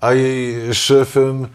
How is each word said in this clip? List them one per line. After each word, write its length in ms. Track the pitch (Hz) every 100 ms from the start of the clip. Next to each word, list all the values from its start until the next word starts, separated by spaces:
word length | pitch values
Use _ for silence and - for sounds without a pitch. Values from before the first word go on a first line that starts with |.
a 120 | 113
jej 640 | 131 131 131 123 117 117
szefem 720 | 117 - 139 135 139 135 135 123